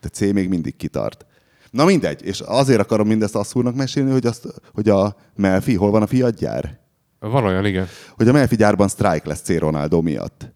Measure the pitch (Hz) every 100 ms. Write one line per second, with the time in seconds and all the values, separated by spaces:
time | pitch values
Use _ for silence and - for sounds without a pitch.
0 | - - 101 101 92 90 71 - 76 69
1 | 53 - - _ _ _ _ 117 160 185
2 | 82 73 - 98 - 113 135 117 101 110
3 | 107 110 104 110 101 123 123 123 135 -
4 | 135 131 123 113 - - _ - 107 98
5 | 101 98 _ - 98 92 104 107 101 107
6 | 104 127 123 110 69 57 - - _ _
7 | _ _ 107 131 107 92 101 92 92 -
8 | - - 113 143 127 110 104 101 98 -
9 | 104 80 76 76 - 85 78 78 73 82
10 | 82 67 50 _ -